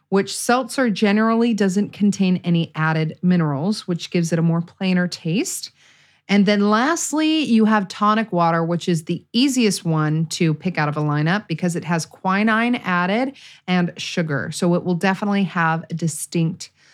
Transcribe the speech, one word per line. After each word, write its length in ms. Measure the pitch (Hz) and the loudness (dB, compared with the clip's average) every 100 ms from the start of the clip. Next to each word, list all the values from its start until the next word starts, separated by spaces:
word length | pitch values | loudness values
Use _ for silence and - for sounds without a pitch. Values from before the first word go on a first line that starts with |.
| _ | _
which 280 | 196 196 - | -2 -2 -4
seltzer 540 | - 247 247 - 254 | 0 0 0 0 0
generally 640 | 190 208 208 226 226 240 | 2 2 2 2 2 2
doesn't 380 | 214 196 185 208 | 2 0 0 -2
contain 460 | - 208 185 185 180 | 0 0 2 2 2
any 300 | 175 170 160 | 2 0 0
added 440 | - 156 160 160 - | -2 0 0 -2 -2
minerals, 640 | 180 180 156 135 175 208 - | 2 2 2 0 -2 -4 -4
which 240 | 170 - | -6 -2
gives 220 | 180 165 | -2 0
it 60 | 165 | 0
a 40 | |
more 200 | 165 165 | 2 0
plainer 440 | 170 - 190 180 180 | -4 -6 -2 0 -2
taste. 640 | - 170 180 359 - - - _ _ _ _ - | -4 -4 -2 -2 -6 -12 -18 _ _ _ _ 0
And 160 | 202 | 2
then 260 | 196 208 202 | 4 4 2
lastly, 720 | 214 269 330 - 294 311 311 | 2 2 -2 -2 0 0 0
you 220 | 254 226 214 | 2 4 4
have 200 | 214 190 | 2 0
tonic 460 | - 208 214 220 | -2 0 0 0
water, 320 | 175 165 165 | 0 2 2
which 240 | 165 170 - | 0 -2 0
is 160 | 170 | -2
the 200 | 160 175 - | -2 -8 -4
easiest 520 | 226 277 254 220 185 | 0 2 2 2 0
one 420 | 170 156 151 156 160 | 0 0 0 0 -2
to 280 | - 165 | 0 0
pick 220 | 151 185 165 | 0 -4 -2
out 120 | 147 | -2
of 80 | 151 | -2
a 40 | |
lineup 440 | 151 147 156 202 - | -2 0 0 -2 -4
because 300 | 156 180 170 | -4 -2 -4
it 80 | |
has 200 | 143 170 | -2 -4
quinine 720 | - - 185 190 214 220 233 247 | -4 -6 -2 0 0 0 0 -2
added 580 | - 180 180 214 269 - - - - | -2 -2 0 0 -2 -6 -20 -14 -2
and 240 | 180 175 - | 0 0 -4
sugar. 540 | - - 160 139 98 | -6 -4 -2 -2 -4
So 220 | 156 180 | -2 0
it 80 | 175 | 0
will 140 | - 175 | 0 0
definitely 480 | 190 185 208 202 | 0 0 0 0
have 400 | 190 180 165 165 - | 0 0 0 -2 -4
a 60 | |
distinct 760 | 165 165 - - 175 165 - - _ _ | -4 -4 -4 -4 -2 -2 -2 -12 _ _